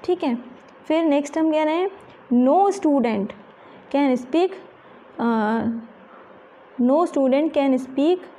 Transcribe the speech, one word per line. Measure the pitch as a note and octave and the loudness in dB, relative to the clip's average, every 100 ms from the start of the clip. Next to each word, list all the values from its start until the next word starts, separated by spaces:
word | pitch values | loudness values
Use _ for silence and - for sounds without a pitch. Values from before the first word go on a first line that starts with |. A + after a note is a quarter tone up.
ठीक | - F4+ | -4 -2
है। | D4+ A#3+ - - - - - | -2 -4 -8 -20 -20 -12 -2
फिर | D#4+ | 0
next | E4 C#4+ C#4+ D#4+ | 2 0 0 -2
हम | D#4+ | 0
कह | D#4 | 0
रहे | D4+ | 0
हैं, | E4 F#4+ - - - - B3 B3+ | 0 -4 -6 -18 -20 -2 2 4
"No | F4 G4+ | 4 2
student | F#4+ D#4 C#4 A#3 G#3+ A3 - - - - - - | 2 0 2 0 -2 -6 -10 -20 -20 -20 -20 -6
can | C#4 C#4 B3+ | 0 0 0
speak, | B3 D#4+ F#4 - - - - - - - | 0 0 0 -2 -18 -20 -20 -20 -18 -4
अ, | A#3 A3+ G#3+ A3+ A3+ A3+ - - - - - - - - - - | -2 0 0 -2 -2 -6 -10 -20 -20 -20 -20 -20 -20 -20 -12 -2
no | B3 D4 E4+ | 2 2 2
student | D4 C4+ C4+ D#4 D4+ | 0 2 2 0 0
can | C#4 C4 C4 | 2 0 -2
speak | - D4+ F4+ - | -2 0 -2 -6